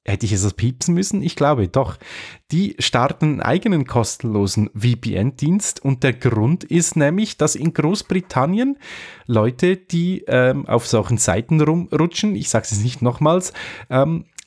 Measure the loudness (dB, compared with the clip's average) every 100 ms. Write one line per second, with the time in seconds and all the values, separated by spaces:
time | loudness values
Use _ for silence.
0 | -4 -2 0 0 0 0 -4 -2 0 0
1 | 0 -2 -2 0 0 2 0 0 -2 -6
2 | -16 -18 -18 -18 -4 -2 -2 -2 0 2
3 | 2 2 0 0 0 0 2 0 0 0
4 | 0 -4 -2 0 2 0 -2 0 0 0
5 | -2 0 -2 0 0 0 -2 -4 -2 0
6 | 0 2 0 2 2 0 0 0 2 2
7 | 2 2 -2 0 -2 0 -2 0 0 0
8 | -2 -4 -2 -2 0 0 0 -4 -10 -18
9 | -18 -14 -2 2 2 2 0 0 -2 -2
10 | 0 -2 0 2 2 0 0 0 2 0
11 | 2 0 0 0 2 2 4 0 0 0
12 | 0 0 -2 -2 -2 -2 0 -2 -2 0
13 | -2 2 2 2 -2 -10 -14 -14 -2 0
14 | 2 -2 -6 -16